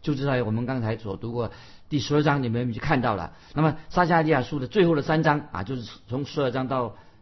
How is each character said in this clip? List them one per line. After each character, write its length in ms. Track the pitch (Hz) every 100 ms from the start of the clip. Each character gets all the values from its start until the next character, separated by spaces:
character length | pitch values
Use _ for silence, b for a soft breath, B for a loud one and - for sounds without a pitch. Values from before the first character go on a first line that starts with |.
就 140 | - 135
在 260 | 139 127
我 80 | 110
们 140 | 110 123
刚 160 | 131
才 140 | 110 113
所 200 | 104 95
读 140 | 113
过 200 | 117 110 B B B -
第 100 | 147
十 160 | - 147
二 80 |
章 200 | 151 143
里 60 | 123
面， 120 | 113
我 40 | 123
们 80 |
就 60 | 113
看 220 | - 143
到 140 | 120 101
了。 180 | 82 B B
那 80 | 139
么 160 | 156 156 B
撒 160 | - 175
迦 180 | 170
利 60 | 156
亚 120 | 147
书 180 | 120 147
的 80 | 127
最 180 | 214 175
后 100 | 156
的 60 |
三 220 | 131 156
章 240 | 160 147 147
啊， 120 | -
就 120 | - 131
是 140 | 107 - -
从 180 | 123 143
十 160 | -
二 100 | 135
章 160 | 127 127
到 280 | 131 117 B B B